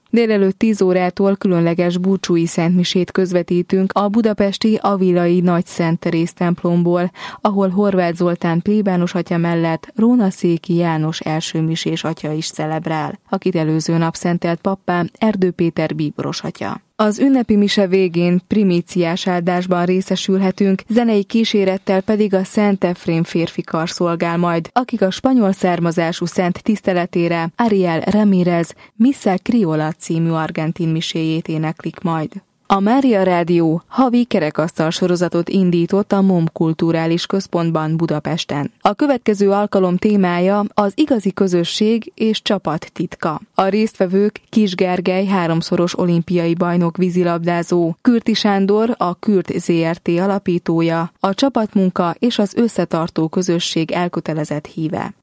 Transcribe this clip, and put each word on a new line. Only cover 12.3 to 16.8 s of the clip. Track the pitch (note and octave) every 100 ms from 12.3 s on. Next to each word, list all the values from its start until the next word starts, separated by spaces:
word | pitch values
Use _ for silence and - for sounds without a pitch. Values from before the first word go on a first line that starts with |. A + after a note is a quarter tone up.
is | D#3 D#3+
celebrál, | - D#3 D#3+ E3 D#3+ D3 - _
akit | F#3+ F#3 F#3
előző | D#3 D#3+ D#3 E3
nap | E3 -
szentelt | F3+ F3 E3+ E3+
pappá | - G3 - G3 F#3+ -
Erdő | A3 G#3 F#3
Péter | F3 E3+ - D#3 D#3
bíboros | D3+ - C#3+ D3
atya. | D#3+ - G3+ -